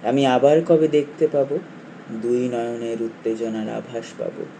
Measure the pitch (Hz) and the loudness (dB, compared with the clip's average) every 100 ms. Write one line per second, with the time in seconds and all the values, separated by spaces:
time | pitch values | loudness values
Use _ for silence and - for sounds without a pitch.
0 | 107 135 135 123 139 156 165 160 156 151 | 0 2 4 6 6 4 6 4 6 2
1 | 147 - 156 143 135 143 - - - - | 0 -2 0 2 0 -2 -8 -18 -20 -20
2 | - 113 113 123 127 120 117 117 117 113 | -12 -8 -2 0 0 -4 -6 -6 -6 -6
3 | 113 - 113 110 113 110 107 113 110 117 | -6 -6 -6 -4 -4 -4 -6 -8 -8 -10
4 | 113 - 50 - 50 | -12 -8 -8 -8 -14